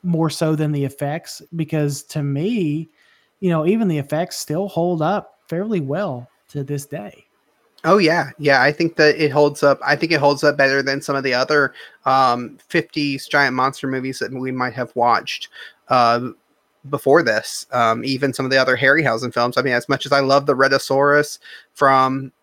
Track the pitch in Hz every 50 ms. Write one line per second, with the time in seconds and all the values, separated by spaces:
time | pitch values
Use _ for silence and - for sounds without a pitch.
0 | - 180 170 160 165 160 151 - 170 156 156 151 156 151 151 143 139 135 - -
1 | 147 139 147 170 165 - - - - _ - 165 160 151 - 156 151 147 143 139
2 | - _ - 151 143 143 139 139 160 202 247 226 180 151 147 156 160 160 _ _
3 | _ _ _ _ _ _ _ _ - 180 170 160 156 170 202 226 226 190 160 151
4 | 139 147 - 151 175 175 - - - - 151 165 196 196 - 165 165 180 180 165
5 | 151 151 196 208 - - _ _ _ _ 165 170 196 220 226 185 147 131 139 170
6 | 208 185 131 120 123 - _ _ _ _ - 147 139 135 147 143 139 _ - 151
7 | - 104 - - _ _ _ _ _ _ _ _ _ _ _ _ - 160 185 214
8 | 190 156 160 175 139 139 - _ 151 143 135 131 127 143 151 - 165 165 165 -
9 | 156 151 147 151 160 147 131 147 147 147 143 - - 143 139 - - - 143 -
10 | - 165 170 147 139 147 147 135 - 147 143 147 139 135 135 139 131 135 135 139
11 | 131 - 143 139 131 135 127 123 131 135 151 147 139 131 - - - - _ _
12 | _ 135 131 135 135 127 120 123 123 117 - - _ _ - 175 156 - - 160
13 | 147 143 139 135 - - - 147 139 135 127 127 127 135 139 - - 135 131 131
14 | 127 131 131 - - - 135 123 127 131 131 127 127 127 117 131 123 - _ 120
15 | 117 120 117 95 - - - - - - _ - - - - _ _ _ 131 127
16 | 120 117 117 120 123 127 - _ _ _ _ _ _ _ _ _ _ 139 143 139
17 | - 135 139 170 170 120 107 110 - - - - - _ - 123 117 113 113 117
18 | 117 135 135 127 143 139 123 - 135 131 135 135 131 131 127 117 143 135 139 156
19 | 156 131 117 113 127 123 - 123 120 123 120 - 131 139 127 120 120 - 139 131
20 | - 139 139 139 139 131 139 143 139 143 139 123 135 135 135 135 - - 135 135
21 | 139 143 143 147 147 147 - - _ - - - - _ _ - 147 135 135 131
22 | 131 131 135 135 135 135 _ _